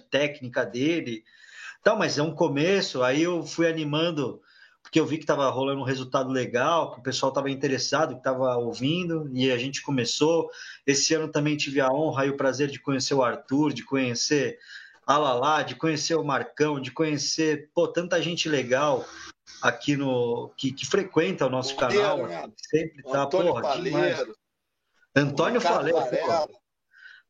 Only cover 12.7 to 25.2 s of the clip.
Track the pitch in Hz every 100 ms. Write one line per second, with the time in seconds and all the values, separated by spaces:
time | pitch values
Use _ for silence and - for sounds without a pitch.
12.7 | - - 135 - 139 120 107 - 139 151
13.7 | 120 - 135 127 120 - 147 120 - -
14.7 | - - - - 147 143 120 143 151 135
15.7 | 123 165 151 - 160 147 127 117 - 151
16.7 | 143 127 - 160 143 - - 156 151 -
17.7 | - 156 165 175 175 156 170 160 143 120
18.7 | 127 151 127 - - - - - - 127
19.7 | - - 139 135 127 120 120 123 - 135
20.7 | - - 196 185 156 185 175 135 127 127
21.7 | - 127 135 139 139 113 170 - - -
22.7 | 151 160 139 131 135 139 180 175 120 120
23.7 | - - 160 175 165 - - _ _ _
24.7 | _ _ _ _ 139